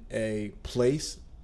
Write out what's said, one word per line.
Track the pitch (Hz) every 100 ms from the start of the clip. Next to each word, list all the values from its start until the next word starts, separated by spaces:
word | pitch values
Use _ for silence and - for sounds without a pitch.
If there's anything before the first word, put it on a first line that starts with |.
| -
a | 113 110 107 104 -
place | - 123 123 151 - - - -